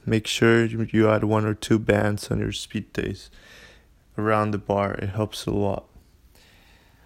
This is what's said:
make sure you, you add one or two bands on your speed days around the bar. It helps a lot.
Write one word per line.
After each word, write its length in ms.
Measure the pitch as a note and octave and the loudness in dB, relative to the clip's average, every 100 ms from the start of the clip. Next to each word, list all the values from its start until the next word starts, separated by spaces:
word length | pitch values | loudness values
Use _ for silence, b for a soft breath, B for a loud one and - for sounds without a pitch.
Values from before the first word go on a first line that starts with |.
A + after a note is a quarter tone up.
make 220 | A2 A2 - | -2 -2 -2
sure 380 | - A#2 A#2 | 2 4 4
you, 240 | A2+ A2+ A2 | 2 -2 -2
you 180 | A2 G#2+ | 2 4
add 140 | G#2+ | 4
one 240 | G#2+ G#2+ G#2+ | 2 0 0
or 80 | |
two 240 | G#2+ - A2 | -2 0 0
bands 500 | A2 G#2 G#2+ G#2 - | 2 2 2 -2 -4
on 120 | G#2+ | -4
your 100 | G#2 | -4
speed 420 | - - G#2+ - | -6 -8 -10 -8
days 380 | - - G#2 - B B B B B B _ _ - | -6 -6 -6 -14 B B B B B B _ _ -4
around 320 | G#2+ G#2+ G#2+ | 0 2 0
the 80 | G2+ | -2
bar. 360 | - G2+ G2+ | -2 0 0
It 160 | - G2+ | -2 -6
helps 360 | G#2 G#2 - - | -4 -4 -6 -4
a 60 | |
lot. 320 | G2+ G2+ - - - _ _ _ _ B B B B B B | -2 -2 -4 -8 -20 _ _ _ _ B B B B B B